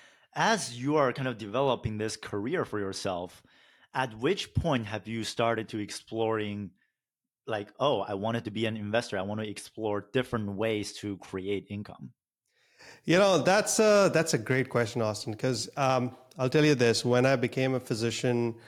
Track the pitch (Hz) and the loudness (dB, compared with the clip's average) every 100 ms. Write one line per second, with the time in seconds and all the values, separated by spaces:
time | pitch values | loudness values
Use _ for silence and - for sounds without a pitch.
0 | - _ _ 147 185 214 123 120 135 156 | -20 _ _ -2 0 0 -2 -6 0 4
1 | 131 131 131 110 104 123 139 113 110 107 | 2 2 -4 -4 -4 0 2 0 -2 -4
2 | 110 - - 104 117 175 120 107 98 - | -4 -6 -8 -6 -4 -4 -4 -4 -4 -4
3 | 98 87 90 - _ _ _ _ _ 131 | -4 -4 -8 -14 _ _ _ _ _ -4
4 | 131 110 143 190 - - 170 127 104 107 | -4 -2 -2 -2 -2 -2 0 0 -2 -8
5 | 110 113 104 - 117 113 107 110 101 - | -6 -6 -4 0 0 0 -4 -6 -8 -10
6 | - 113 110 110 104 101 95 90 _ _ | -8 -2 0 0 -4 -6 -10 _ _ _
7 | _ _ _ _ - 107 104 - 143 110 | _ _ _ _ -6 -6 -6 -2 0 0
8 | 104 98 110 117 - 104 110 110 104 113 | -2 -4 -2 -2 -4 -2 -2 -2 -2 -2
9 | - 98 98 107 107 101 - - 107 104 | 0 -4 -4 -4 -6 -10 -14 -6 -2 -2
10 | - 131 127 117 101 98 113 107 101 - | -2 -2 -2 -4 -4 -2 -2 -2 -4 -8
11 | 104 95 - 92 95 98 - 101 101 - | -8 -8 -8 -8 -4 -4 -6 -12 -12 -14
12 | 123 _ _ _ _ _ _ _ - - | -18 _ _ _ _ _ _ _ -20 -8
13 | - 175 202 170 147 208 - - 214 202 | 2 4 6 4 4 4 2 4 6 8
14 | 185 156 160 131 107 131 127 120 110 120 | 6 4 2 0 0 0 2 0 0 0
15 | 110 104 117 107 131 113 - 147 131 131 | -2 -2 -6 -4 -2 -2 -4 0 2 2
16 | 123 - - - 127 156 151 131 117 107 | 0 -6 -14 -4 0 4 4 6 4 4
17 | 123 123 135 127 123 135 131 127 - 110 | 4 4 4 4 0 0 0 0 -2 -2
18 | 117 110 127 120 117 113 | -2 0 0 0 0 -4